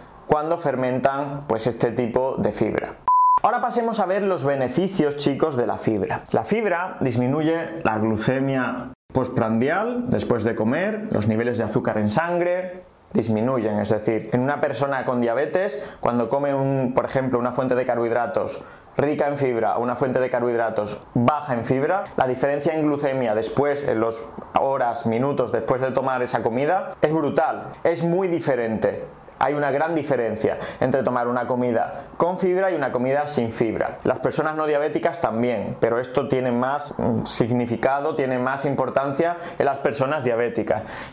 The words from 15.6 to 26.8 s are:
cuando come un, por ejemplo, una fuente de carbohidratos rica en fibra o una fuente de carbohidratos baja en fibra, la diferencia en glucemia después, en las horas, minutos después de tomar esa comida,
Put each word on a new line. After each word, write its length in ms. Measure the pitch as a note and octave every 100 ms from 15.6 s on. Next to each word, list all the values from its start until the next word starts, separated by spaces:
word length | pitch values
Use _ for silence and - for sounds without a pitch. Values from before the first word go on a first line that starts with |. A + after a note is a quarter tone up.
| G3+ - - -
cuando 280 | - A#2+ A2+
come 240 | C#3 C#3+
un, 400 | C#3 C3+ C3+ B2+
por 120 | B2+ A#2
ejemplo, 340 | C3+ C3 B2
una 140 | B2
fuente 200 | B2 C3 B2+
de 100 | B2+
carbohidratos 800 | A#2 A#2 A#2 A#2 - - - - - - -
rica 300 | C#3+ D3 D3
en 100 | C#3+
fibra 400 | C3+ A#2 G#2+ A2
o 60 |
una 120 | A#2+ B2
fuente 240 | C3 B2+
de 100 | B2+
carbohidratos 720 | B2 A#2+ A#2 A2+ G#2+ G#2 - -
baja 400 | B2+ A#2+ D3 -
en 120 | A#2+ A2+
fibra, 380 | C3 D3+ F#3+ G3+ -
la 120 | C3
diferencia 460 | B2+ C#3+ C#3+ D#3
en 120 | D#3 D3+
glucemia 500 | C#3+ C#3+ C3 A#2+ G#2+
después, 520 | A2+ - C#3+ C#3+ C#3
en 140 | A2+
las 140 | A2+ - - - - -
horas, 460 | C3+ C3+ A#2+ A2 A#2
minutos 460 | A2+ C#3 C3+ A#2+
después 300 | A2 - B2+
de 100 | C3
tomar 300 | B2+ C3 B2+
esa 220 | B2 A#2+
comida, 520 | A2+ A#2+ D3 F#3+